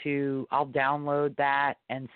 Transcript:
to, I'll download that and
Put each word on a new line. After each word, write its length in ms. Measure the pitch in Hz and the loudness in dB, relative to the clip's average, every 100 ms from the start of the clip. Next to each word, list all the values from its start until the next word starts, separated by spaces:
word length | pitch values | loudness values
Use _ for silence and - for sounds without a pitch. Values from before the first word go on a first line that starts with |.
to, 440 | 147 143 139 135 127 | -2 0 0 -2 0
I'll 160 | 135 143 | 0 0
download 680 | 139 135 147 143 143 147 139 | 0 0 0 0 0 0 0
that 380 | 139 139 143 - - | 2 2 0 -2 -8
and 200 | 131 131 | -8 -8